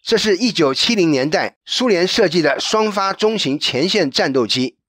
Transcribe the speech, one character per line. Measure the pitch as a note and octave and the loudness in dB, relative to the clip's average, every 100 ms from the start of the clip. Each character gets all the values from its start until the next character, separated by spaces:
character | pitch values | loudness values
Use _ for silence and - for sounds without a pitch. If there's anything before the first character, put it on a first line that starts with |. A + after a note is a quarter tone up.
这 | - A3+ | 0 0
是 | A3 F#3 | 0 -2
一 | A#3+ | -2
九 | E3+ D3 | 0 0
七 | C3+ - | 0 0
零 | G#3 E3 | 2 2
年 | C#3 C#3 | 2 2
代 | E3+ A2+ _ | 0 -2 _
苏 | - - B3 | -10 -2 0
联 | F3+ F#3 | 2 0
设 | - F#3+ | 2 2
计 | E3+ | 2
的 | D3 C3+ | 0 0
双 | - A3 G#3+ | 0 0 0
发 | G3+ G3 | 0 -4
中 | F#3+ G#3+ A3 | 0 -2 0
型 | C#3 D3 | -2 -2
前 | - B2 F3+ | -2 -2 0
线 | G#3 D3 | 0 0
战 | - F3 | 0 0
斗 | C3 A2 | 0 0
机 | C3 B2+ _ | -2 -4 _